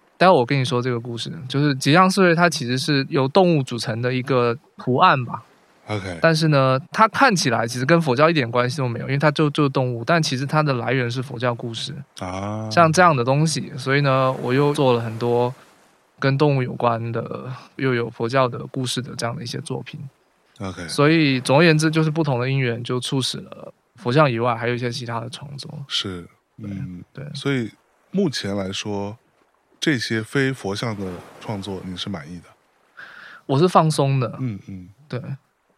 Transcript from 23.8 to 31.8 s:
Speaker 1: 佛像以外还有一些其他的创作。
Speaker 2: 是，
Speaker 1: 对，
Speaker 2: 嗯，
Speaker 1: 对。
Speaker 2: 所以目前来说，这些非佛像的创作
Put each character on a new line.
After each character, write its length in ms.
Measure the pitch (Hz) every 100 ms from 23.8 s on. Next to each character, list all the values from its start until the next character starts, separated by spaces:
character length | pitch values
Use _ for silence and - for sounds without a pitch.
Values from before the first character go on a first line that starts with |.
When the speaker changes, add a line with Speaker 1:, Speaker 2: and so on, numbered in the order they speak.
| _ -
Speaker 1:
佛 160 | 120
像 180 | 135 147
以 100 | 113
外 160 | 120 113
还 120 | 120
有 80 | 120
一 20 |
些 140 | 123
其 140 | 117 120
他 140 | 113
的 100 | 117
创 200 | - 139 139
作。 120 | - 151 139
Speaker 2:
是， 340 | - 101 90 90 _ _ -
Speaker 1:
对， 80 | 104
Speaker 2:
嗯， 340 | 98 92 90 -
Speaker 1:
对。 120 | - 143
Speaker 2:
所 200 | - 143
以 180 | 131 110 - _ _ _
目 180 | 185 180
前 260 | - 101 101
来 160 | 95
说， 460 | 98 107 101 101 113 _ _ _ _ _ -
这 180 | 165 127
些 240 | - 113
非 300 | 107 139 135
佛 240 | 131 95 101
像 200 | 120 101
的 140 | 92 87 - -
创 220 | - 101
作 200 | 95 92